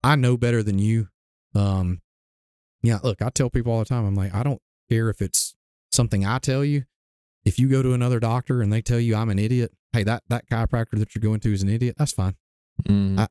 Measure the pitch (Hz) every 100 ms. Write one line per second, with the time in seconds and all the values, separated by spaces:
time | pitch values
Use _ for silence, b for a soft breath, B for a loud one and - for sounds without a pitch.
0 | 127 151 123 123 120 117 107 98 104 113
1 | 101 _ _ _ _ 101 101 95 90 90
2 | - _ _ _ _ _ _ _ 117 107
3 | 123 98 113 - 123 127 117 113 107 123
4 | 101 98 95 98 139 127 _ _ - 113
5 | 113 - 190 - - - _ _ _ -
6 | 117 98 98 123 - 135 143 147 127 _
7 | _ _ _ _ - - 135 135 127 123
8 | 120 120 113 123 - 123 101 107 - 120
9 | 117 107 113 98 107 123 117 - _ 117
10 | 101 117 - 120 - 113 113 120 113 107
11 | 107 107 110 107 110 98 98 113 123 -
12 | 147 - 92 - _ _ _ - - 101
13 | 98 95 107